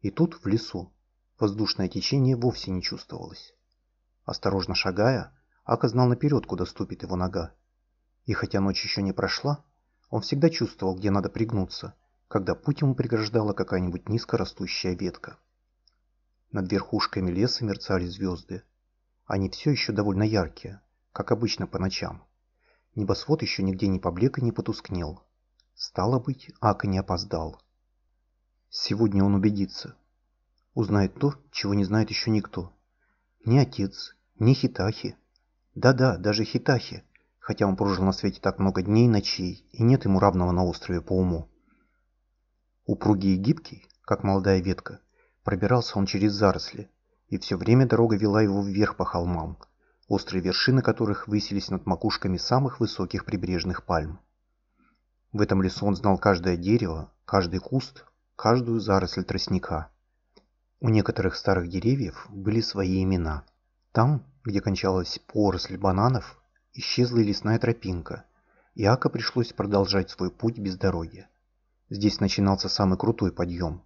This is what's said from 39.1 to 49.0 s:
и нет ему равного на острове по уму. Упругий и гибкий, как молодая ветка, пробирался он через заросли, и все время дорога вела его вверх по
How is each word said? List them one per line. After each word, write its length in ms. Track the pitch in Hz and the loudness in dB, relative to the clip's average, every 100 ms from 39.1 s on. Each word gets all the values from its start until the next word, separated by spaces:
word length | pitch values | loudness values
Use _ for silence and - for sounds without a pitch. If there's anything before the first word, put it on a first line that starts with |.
| 107 - - 90 90 _ | 4 0 -4 -6 -6 _
и 120 | - | 0
нет 220 | 113 131 101 | 4 4 4
ему 140 | 95 | 6
равного 320 | 98 90 87 | 6 4 2
на 120 | 90 90 | 2 2
острове 360 | 82 - 90 | -2 -4 -4
по 120 | - | 0
уму. 340 | 92 92 82 78 _ _ _ _ _ _ _ _ _ _ _ _ _ - | 0 2 0 -6 _ _ _ _ _ _ _ _ _ _ _ _ _ -4
Упругий 500 | 104 - 101 98 92 | 0 2 4 4 2
и 20 | |
гибкий, 500 | 104 - - - _ _ | 2 0 -2 -20 _ _
как 220 | - 104 | -4 0
молодая 380 | 98 98 98 95 | 2 2 4 2
ветка, 380 | 92 90 - - _ _ _ _ | 2 -4 -6 -16 _ _ _ _
пробирался 560 | - 95 98 123 - 104 | -4 0 2 2 2 -2
он 60 | 98 | 0
через 280 | 98 104 | 2 0
заросли, 560 | 101 101 90 - - 101 _ _ _ _ | 4 4 2 -6 -14 -16 _ _ _ _
и 100 | 92 | -8
все 200 | - 90 | -4 -2
время 280 | 107 120 131 | 4 6 6
дорога 320 | 113 117 104 | 4 4 4
вела 240 | 107 104 | 2 4
его 220 | 107 98 | 4 2
вверх 340 | 101 98 104 | -2 0 0
по 80 | - | 0